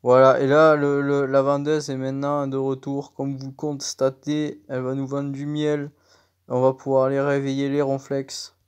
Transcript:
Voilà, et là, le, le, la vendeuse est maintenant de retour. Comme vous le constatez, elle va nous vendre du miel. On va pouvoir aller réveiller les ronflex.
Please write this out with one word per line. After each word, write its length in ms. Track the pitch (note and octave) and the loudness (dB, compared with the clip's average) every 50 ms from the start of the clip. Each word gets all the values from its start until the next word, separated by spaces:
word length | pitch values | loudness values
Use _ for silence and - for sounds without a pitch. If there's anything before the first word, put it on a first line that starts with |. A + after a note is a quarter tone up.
Voilà, 380 | - B2 B2+ B2+ C3+ C3+ B2+ A#2+ | 4 6 6 8 8 8 6 4
et 80 | C#3 C3 | 2 4
là, 260 | C#3+ D3+ D#3+ D#3 D3+ | 4 6 6 6 6
le, 260 | D3 C#3+ C#3+ C#3+ C#3+ | 4 2 0 0 0
le, 260 | C#3+ C#3 C#3+ C#3+ C#3 | 0 0 0 0 0
la 160 | C3 C3+ C#3 | 2 2 2
vendeuse 480 | C3+ C#3 C#3+ C#3+ C#3+ D3 D#3 D3+ C#3+ C#3+ | 2 2 0 0 0 -2 -2 -2 -2 -6
est 60 | C3+ | -6
maintenant 520 | C3 C3 C3+ C3+ C#3 C#3 C#3+ D3 D3 C#3+ C3+ | -6 -6 -6 -6 -4 -4 -2 -2 -2 -4 -4
de 80 | C3+ | -4
retour. 580 | C3+ C3+ C3+ C3+ C3+ - D3 C#3 C#3 C#3 - _ | -4 -2 -4 -4 -6 -6 -8 -8 -8 -8 -10 _
Comme 220 | - C#3 C#3 C#3 | -8 -8 -8 -8
vous 100 | C3 C3 | -8 -12
le 60 | C3+ | -14
constatez, 1120 | C3 - - D3+ D3 C3+ - - - - C3 C3+ C3 _ _ C#3+ D3+ D3+ D3+ D3 - - _ - | -12 -8 -8 -8 -6 -8 -10 -12 -4 -2 -2 -2 -2 _ _ -4 -4 -4 -4 -6 -8 -12 _ -10
elle 140 | C3+ B2+ | -8 -6
va 120 | B2+ B2+ C3+ | -6 -6 -6
nous 120 | C#3 C3+ | -6 -6
vendre 240 | C3 C#3 C#3+ C#3+ C#3+ | -6 -6 -6 -6 -8
du 160 | C#3 C3+ C#3+ | -8 -8 -8
miel. 460 | D3 D3+ D3+ D3+ D3+ D3 D3 C#3+ D3 _ _ _ _ _ _ _ _ _ _ _ - | -8 -4 -2 -2 -2 -2 -2 -4 -10 _ _ _ _ _ _ _ _ _ _ _ -6
On 120 | B2+ B2 | -2 2
va 120 | B2+ C3 | 2 2
pouvoir 320 | C3+ C3 - C#3 C3+ C3 C3 | 2 0 -4 0 2 2 2
aller 160 | C3+ C#3 C#3 | 2 0 0
réveiller 480 | C#3 C#3+ C#3 C#3 C#3 C#3 C3+ C3+ C#3 C#3 | 0 0 0 0 -2 -2 -4 -2 -2 -2
les 140 | C#3 D3 | 0 0
ronflex. 760 | C#3+ C3+ C3+ C3+ - - C#3 C#3 C3+ - - - - - _ _ _ | 0 0 -2 -4 -4 -6 -6 -6 -6 -8 -12 -14 -14 -16 _ _ _